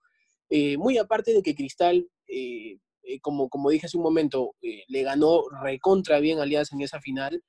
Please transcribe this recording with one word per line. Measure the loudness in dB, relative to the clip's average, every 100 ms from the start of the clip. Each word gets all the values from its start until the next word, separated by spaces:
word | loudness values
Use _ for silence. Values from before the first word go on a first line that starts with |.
| _ _ _ _ _
eh, | 0 0 0
muy | 0 0
aparte | 0 0 2
de | 2
que | 2 -2
Cristal, | -6 0 4 4 0 _ -12
eh, | -8 -8 -10 -14 -18 _ _
eh, | -14 -8
como, | -6 -2 -4
como | 0 0
dije | 0 0
hace | -2
un |
momento, | 2 2 2 0 -4 -6
eh, | -12 -12 -8
le | -4
ganó | -2 2 4 4 2 -6
recontra | -6 -2 2 2 4 2
bien | 2 0
a |
Alianza | 0 0 -2 -6
en |
esa | -8 -8
final. | -8 -6 -6 -8